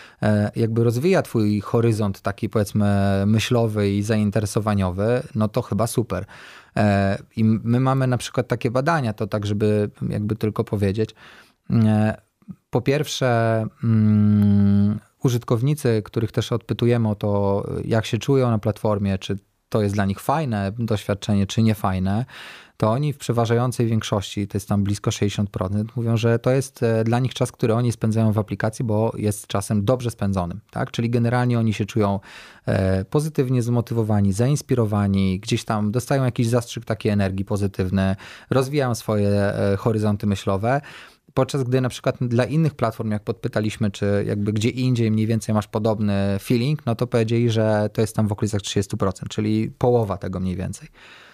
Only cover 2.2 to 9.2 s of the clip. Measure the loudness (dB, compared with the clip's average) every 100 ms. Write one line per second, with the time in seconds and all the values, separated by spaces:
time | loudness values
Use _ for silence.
2.2 | -6 -6 -4 -2 0 0 2 2 2 2
3.2 | 2 2 2 2 2 0 0 0 0 0
4.2 | 0 0 -2 -2 0 0 0 0 0 0
5.2 | -2 -2 -2 -2 -2 -2 0 -2 -2 -4
6.2 | -8 -14 -20 -20 -10 0 2 4 2 -2
7.2 | -6 0 2 2 2 2 2 2 0 -2
8.2 | -2 -4 -2 -2 -2 0 0 0 -2 -4